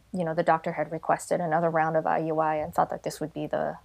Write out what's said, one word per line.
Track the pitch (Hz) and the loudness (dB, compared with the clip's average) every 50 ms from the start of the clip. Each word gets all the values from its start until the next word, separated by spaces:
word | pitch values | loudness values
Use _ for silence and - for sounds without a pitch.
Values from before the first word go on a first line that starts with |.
| _ _ | _ _
you | - 180 175 | -4 -4 -2
know, | 160 160 | 0 0
the | 170 170 | 2 4
doctor | 170 160 160 - 175 | 4 4 4 2 0
had | 165 - 156 156 | -2 -2 -4 -4
requested | 165 160 - - 165 160 - - 175 165 | -4 -4 0 0 0 0 0 0 0 0
another | 175 165 151 165 170 165 | 2 2 2 2 4 2
round | 160 160 156 160 160 | 2 2 2 2 2
of | 160 156 165 | 0 2 2
I | 160 170 | 0 0
U | 160 160 156 156 | 0 0 0 0
I | 160 156 156 | 2 2 0
and | 151 151 170 170 | 0 -2 -2 0
thought | - 165 - | 0 0 0
that | - - - | -2 -6 -6
this | 165 - - | -6 -6 -6
would | 156 156 - | -6 -8 -6
be | 151 151 | -6 -4
the | 151 - 147 156 151 165 - | -2 -2 -2 -2 -2 -4 -8